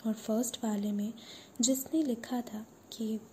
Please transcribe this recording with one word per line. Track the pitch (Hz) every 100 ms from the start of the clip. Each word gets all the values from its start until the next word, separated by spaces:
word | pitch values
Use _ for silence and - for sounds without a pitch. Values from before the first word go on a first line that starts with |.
| 226
और |
फर्स्ट | 214 - 220 247 -
वाले | 220 208 208
में | 202 208 - - - - -
जिसने | 247 262 - 320
लिखा | 294 233 - 247
था | 240 214 226 - -
कि | - 220 220 -